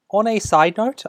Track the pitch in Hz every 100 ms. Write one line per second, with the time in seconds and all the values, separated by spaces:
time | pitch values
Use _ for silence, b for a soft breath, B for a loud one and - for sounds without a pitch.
0 | _ 202 226 214 - 156 170 175 233 269